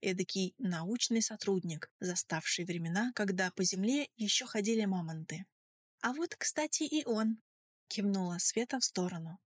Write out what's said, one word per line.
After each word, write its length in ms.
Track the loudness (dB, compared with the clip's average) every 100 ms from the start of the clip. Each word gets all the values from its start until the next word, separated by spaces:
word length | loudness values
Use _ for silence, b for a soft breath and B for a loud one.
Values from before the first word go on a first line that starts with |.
Эдакий 520 | 0 0 -2 0 -2 0
научный 640 | -2 0 -2 0 2 2
сотрудник, 680 | 2 0 0 0 0 -6 -10 _
заставший 640 | -4 -2 0 -2 0 -2
времена, 480 | -2 -2 0 0 0
когда 360 | 0 -2 0 0
по 120 | 2
земле 460 | 0 2 2 2 0 _
еще 300 | 0 0 0
ходили 380 | -2 2 2
мамонты. 640 | 2 0 -2 -6 -6 -8 -10 _ _ _ _ _
"А 100 | -4
вот, 220 | -2 -4
кстати, 480 | -2 -2 0 0 0
и 220 | 0 0
он", — 380 | 0 2 2 0 _ _ _ _ _
кивнула 500 | 0 2 2 0 2
Света 420 | 2 2 0 0
в 40 |
сторону. 540 | 0 2 0 -2 -8 -12